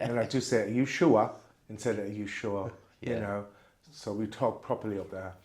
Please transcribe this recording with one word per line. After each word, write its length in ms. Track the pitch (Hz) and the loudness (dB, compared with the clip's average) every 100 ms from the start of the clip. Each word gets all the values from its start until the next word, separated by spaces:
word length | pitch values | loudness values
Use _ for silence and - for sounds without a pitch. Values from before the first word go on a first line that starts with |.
And 180 | 123 120 | 0 0
I 60 | |
do 160 | 110 131 | 0 0
say, 220 | 120 120 | 2 2
Are 60 | 101 | 2
you 180 | 117 135 | 2 0
sure? 440 | - 170 113 113 - - _ _ | 4 8 8 6 0 -18 _ _
instead 300 | 104 120 104 | -6 -2 -2
of, 60 | 101 | -4
Are 20 | |
you 180 | 107 101 | -6 -6
sure? 460 | - 113 101 98 - _ _ | -6 -4 -4 -4 -10 _ _
You 200 | - 117 | -4 -4
know, 240 | 104 101 101 - _ _ _ | -2 -4 -6 -18 _ _ _
so 200 | - - | -14 -8
we 140 | 104 107 | -4 -4
talk 360 | - 127 110 | 0 0 0
properly 360 | - 120 110 98 | -4 -4 -2 -6
up 120 | 92 | -6
there. 240 | 95 95 92 | -10 -10 -12